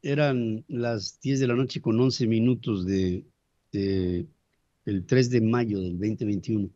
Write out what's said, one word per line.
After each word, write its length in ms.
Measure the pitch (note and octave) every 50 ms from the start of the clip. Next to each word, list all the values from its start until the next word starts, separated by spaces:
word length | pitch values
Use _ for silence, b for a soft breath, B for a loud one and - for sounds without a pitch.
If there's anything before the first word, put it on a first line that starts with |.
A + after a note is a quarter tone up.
eran 600 | - C#3 C#3 C#3+ D3 C#3+ C3 B2 A#2 A2+ A2 A2 - _
las 520 | E3+ B2 A#2+ A#2+ A#2 A2 G2 - - _
diez 200 | - B2+ C3+ C3+
de 80 | C3+ B2
la 80 | A#2+
noche 260 | A#2+ C#3 - - D#3+
con 180 | - - A2 A2+
once 280 | B2+ C3 A#2+ - A#2+ A2
minutos 580 | A2+ A2+ A2+ B2 B2+ A#2 A#2 - G#2+ G2 F2+
de, 400 | F#2 G2 F#2+ F#2+ F#2 F2+ F#2+ - _ _ _ _ _ _ _ _ _
de 560 | - G2+ G2 G2 G2 F#2+ F#2 F2+ F2+ F2 F2 D#3 _ _ _ _ _ _ _ _ _ _ _
el 180 | - G#2 F#2+ F#2 -
tres 240 | - B2+ C3 A#2+
de 100 | B2 A#2+
mayo 400 | A2+ A2 A#2 B2 A#2+ A2+ G#2 G2
del 160 | F#2 F2+ F2 F2
veinte 280 | G2 G#2+ A2 G#2+ A#2+
veintiuno 440 | G#2 G#2 G2 F2 - A2+ G#2+ G2+ E2+ -